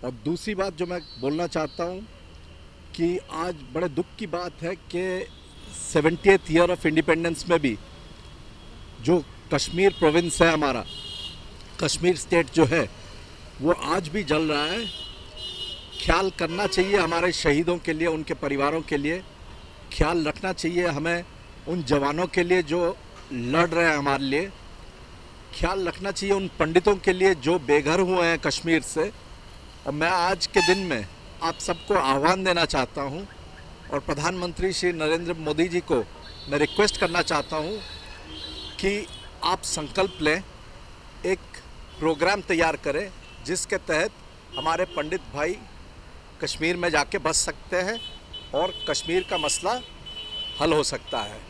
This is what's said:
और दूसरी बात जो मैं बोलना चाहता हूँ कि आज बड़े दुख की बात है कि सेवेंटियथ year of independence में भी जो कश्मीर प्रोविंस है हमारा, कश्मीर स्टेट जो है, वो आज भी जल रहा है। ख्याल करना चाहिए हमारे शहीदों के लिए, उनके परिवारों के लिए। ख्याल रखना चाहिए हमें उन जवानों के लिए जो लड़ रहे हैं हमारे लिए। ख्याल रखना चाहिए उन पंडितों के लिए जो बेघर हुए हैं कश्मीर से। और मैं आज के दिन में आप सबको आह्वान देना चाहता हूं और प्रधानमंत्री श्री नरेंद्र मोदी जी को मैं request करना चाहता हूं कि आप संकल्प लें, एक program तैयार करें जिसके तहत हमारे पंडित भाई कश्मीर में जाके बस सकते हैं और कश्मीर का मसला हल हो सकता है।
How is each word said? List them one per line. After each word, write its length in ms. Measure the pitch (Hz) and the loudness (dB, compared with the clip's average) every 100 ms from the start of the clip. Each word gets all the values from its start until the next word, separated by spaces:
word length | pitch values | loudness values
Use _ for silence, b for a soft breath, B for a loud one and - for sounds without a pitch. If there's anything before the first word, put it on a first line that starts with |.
और 60 | 123 123 | -8 -6
दूसरी 300 | 120 170 - | -4 -4 -4
बात 200 | 202 196 | -2 -2
जो 120 | 156 175 | -2 -4
मैं 140 | 175 170 110 | -4 -8 -4
बोलना 260 | 131 151 175 | -2 0 0
चाहता 360 | 170 156 - | -2 -2 -2
हूँ 220 | 170 185 220 - - - - - - - - - | -4 -4 -10 -16 -20 -20 -18 -18 -20 -20 -16 0
कि 220 | 165 180 - | 0 0 -4
आज 220 | 160 175 165 127 | -4 -4 -4 -6
बड़े 140 | 156 175 | -2 -2
दुख 180 | 139 185 - | 0 -4 -4
की 80 | 214 | -6
बात 360 | 175 180 - | -4 -6 -6
है 120 | 165 180 - | -6 -6 -6
कि 160 | 175 185 185 - - - - - | -2 -2 -2 -6 -12 -20 -18 -14
सेवेंटियथ 800 | - - 160 151 165 196 196 - | -12 0 4 4 4 8 8 8
year 160 | 160 175 | 6 6
of 140 | 180 160 | 4 2
independence 640 | 156 160 160 170 165 - | 4 4 4 4 -2 2
में 80 | 170 | 4
भी 160 | 143 107 - - - - - - - - - - - - | 4 0 -6 -16 -16 -16 -18 -18 -18 -18 -16 -16 -16 -6
जो 220 | 117 180 143 - - | 4 4 2 -12 -2
कश्मीर 400 | 147 - 170 196 | -2 0 4 4
प्रोविंस 480 | - 165 156 175 - | 6 6 6 2 4
है 80 | 165 | 4
हमारा, 320 | 156 147 123 101 - - - - - - - - - | 4 2 0 -4 -10 -12 -12 -12 -12 -14 -16 -16 -4
कश्मीर 360 | 156 - 175 170 | -2 2 2 2
स्टेट 360 | - 170 165 | 4 4 4
जो 100 | - | 6
है, 180 | 151 - 113 - - - - - - - | 6 6 0 -4 -16 -16 -16 -16 -16 -2
वो 120 | 139 | 0
आज 360 | 175 139 175 165 | 2 2 0 0
भी 140 | 180 | -4
जल 180 | 165 151 | 0 2
रहा 220 | 160 147 | 2 0
है। 200 | 151 190 220 - - - - - - - - - - - | 0 -2 -4 -8 -12 -14 -16 -12 -12 -8 -10 -10 -12 -8
ख्याल 280 | - 165 190 | 2 2 2
करना 360 | - 165 175 202 | -2 -4 0 0
चाहिए 300 | 190 190 202 | 2 4 4
हमारे 360 | 165 170 180 | 4 4 2
शहीदों 440 | 170 160 143 165 175 | 2 4 4 4 0
के 140 | - | 0
लिए, 160 | 156 170 | 0 0
उनके 260 | 160 151 | 0 -4
परिवारों 460 | 160 147 139 143 160 | -4 -2 2 2 0
के 140 | 156 147 | -2 -2
लिए। 260 | 143 175 190 - - - - - - | 0 -2 -6 -18 -18 -18 -18 -18 -12
ख्याल 320 | - 151 175 | 2 2 4
रखना 280 | 151 - 185 | 0 -2 -4
चाहिए 340 | 185 165 175 175 | -2 0 2 2
हमें 360 | 143 160 170 175 - - - - | 0 0 -2 -4 -16 -18 -16 -6
उन 140 | 175 | -4
जवानों 420 | 139 147 139 151 180 | 2 2 2 0 0
के 160 | - | 2
लिए 200 | 175 180 | 4 4
जो 320 | 156 165 170 185 - - - | 4 0 0 -2 -12 -18 -10
लड़ 360 | 127 120 151 170 | -6 0 4 4
रहे 200 | 165 170 | 4 4
हैं 80 | 151 | 2
हमारे 280 | 139 139 | 2 0
लिए। 260 | 139 139 196 - - - - - - - - - - | 2 0 -2 -8 -18 -18 -18 -18 -18 -18 -18 -20 -16
ख्याल 340 | - 165 196 180 | -2 0 0 -2
रखना 220 | - 190 | -4 -4
चाहिए 240 | 196 196 | -4 2
उन 140 | 196 190 - | 2 0 0
पंडितों 380 | 160 165 185 196 | 4 6 6 4
के 160 | 190 | 4
लिए 220 | 185 190 175 | 6 6 6
जो 180 | 131 180 | 4 2
बेघर 420 | 135 147 143 170 | 6 6 6 4
हुए 260 | 185 185 170 | 4 4 4
हैं 120 | 165 | 4
कश्मीर 440 | 165 - 165 160 | 0 -2 2 2
से। 280 | - - 175 - - - - - - - - | 2 -2 -2 -4 -18 -18 -18 -18 -18 -12 -6
और 60 | |
मैं 180 | 143 160 | 0 2
आज 360 | 185 175 190 - | 2 2 0 2
के 200 | - 175 | 2 4
दिन 200 | 190 185 | 4 2
में 200 | 127 98 - - - | -2 -4 -12 -16 -4
आप 160 | 165 170 | -4 -4
सबको 360 | - 170 - | -4 -4 0
आह्वान 480 | 202 135 139 151 190 | 2 4 4 4 2
देना 200 | 185 175 | 2 2
चाहता 380 | 165 151 127 - | 2 2 -2 -2
हूं 200 | 139 147 202 - - - - - - | -6 -6 -10 -14 -18 -16 -18 -18 -6
और 100 | 143 | -6
प्रधानमंत्री 720 | 135 147 156 185 175 165 185 | -2 -2 0 -2 -6 -2 -2
श्री 180 | 175 180 | 0 0
नरेंद्र 420 | 170 156 165 170 165 | 0 0 0 0 -4
मोदी 300 | 156 151 175 | -2 0 2
जी 120 | 170 | 0
को 140 | - 147 104 - - - - | 2 0 0 -8 -16 -14 -4
मैं 100 | 143 | 0
request 420 | 151 - 208 - | 0 4 2 4
करना 220 | 185 175 | 0 0
चाहता 340 | 165 160 143 156 | 0 0 0 -4
हूं 160 | 156 214 - - - - - - - - - - | -4 -6 -10 -14 -16 -16 -14 -14 -12 -12 -12 -4
कि 260 | 196 202 202 - - - | -2 -2 -4 -12 -16 -4
आप 180 | 165 185 | -2 -2
संकल्प 560 | - - 151 156 196 180 | -2 -4 -4 0 0 2
लें, 220 | 151 160 190 - - - - - - - 180 | 2 2 -2 -16 -18 -18 -16 -18 -18 -6 -2
एक 120 | 190 - - - - - - | -2 -4 -16 -16 -16 -16 -2
program 420 | 151 156 170 202 | 0 2 2 2
तैयार 360 | 175 175 165 151 | 2 2 4 2
करें 340 | 156 143 196 - - - - | -2 -2 -4 -10 -18 -14 -6
जिसके 300 | 180 - 190 | -4 -2 -4
तहत 320 | - 156 196 - - - - - | 0 0 0 -4 -20 -20 -12 -4
हमारे 280 | 156 170 180 - | 0 2 0 -2
पंडित 240 | 151 185 - | -4 -4 -6
भाई 220 | 131 156 185 - - - - - - - - | -4 -2 -2 -10 -18 -18 -18 -18 -20 -20 -8
कश्मीर 340 | - - 160 175 | -6 -2 0 2
में 120 | 175 | 2
जाके 280 | 151 143 196 | 2 2 0
बस 220 | 151 160 | 0 0
सकते 400 | - - - 180 | 0 -4 -2 -2
हैं 180 | 185 233 - - - - - | 0 -4 -8 -14 -16 -16 -4
और 200 | 135 180 185 196 | 0 0 -2 -4
कश्मीर 360 | 147 - 175 180 | -4 0 0 0
का 80 | 180 | -2
मसला 420 | 151 - 175 247 240 - - - - - - - | 0 0 0 -2 -6 -16 -16 -14 -10 -8 -8 -2
हल 120 | 156 | 2
हो 100 | 151 | 4
सकता 400 | 143 127 - 127 | 2 -2 -4 -4
है। 180 | 104 107 - | -4 -8 -16